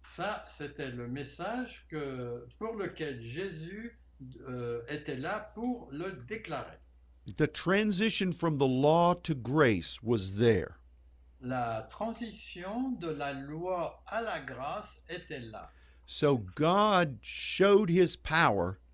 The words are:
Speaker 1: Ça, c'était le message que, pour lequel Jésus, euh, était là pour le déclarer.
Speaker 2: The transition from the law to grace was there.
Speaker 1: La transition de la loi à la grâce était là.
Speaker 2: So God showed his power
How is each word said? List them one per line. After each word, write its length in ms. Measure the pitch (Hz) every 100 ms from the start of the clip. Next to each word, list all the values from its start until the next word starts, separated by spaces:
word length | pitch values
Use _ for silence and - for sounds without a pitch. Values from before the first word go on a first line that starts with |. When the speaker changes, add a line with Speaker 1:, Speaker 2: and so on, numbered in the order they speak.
| -
Speaker 1:
Ça, 320 | - 190 208 -
c'était 420 | - 143 - 139
le 180 | 123 120
message 760 | 131 135 - 180 240 247 - -
que, 560 | 156 139 127 123 120 120 -
pour 180 | 220 220
lequel 460 | 185 - 156 123
Jésus, 800 | 117 135 190 160 165 202 233 - _ _ 127 123 131
euh, 340 | 123 120 117 117
était 260 | 147 147 127
là 360 | 156 208 -
pour 340 | 214 240 240 -
le 200 | 139 185 147 120
déclarer. 520 | - - 143 107 - _ _ _ _ - -
Speaker 2:
The 80 | 151
transition 840 | - 165 196 214 180 220 - 190
from 240 | 170 170 147
the 100 | 135
law 460 | 127 143 165 175
to 220 | 175 - 143
grace 680 | 113 147 135 98 80 -
was 300 | 110 117 95 98
there. 420 | 117 101 - - - - - - - _
Speaker 1:
La 420 | 127 123 120 110 110
transition 1000 | - 220 226 226 - - 180 185 226 262 240
de 100 | 165
la 220 | 143 143
loi 680 | 135 139 156 180 180 156 - -
à 140 | 208
la 180 | 226 170
grâce 640 | 131 127 139 185 - - -
était 300 | 170 - 131
là. 300 | 113 107 80 - - - -
Speaker 2:
So 320 | - 147 135 95 -
God 640 | 156 190 214 190 170 120
showed 680 | - - - - 196 202 208
his 280 | 170 175 -
power 640 | - 156 156 101 87 98 _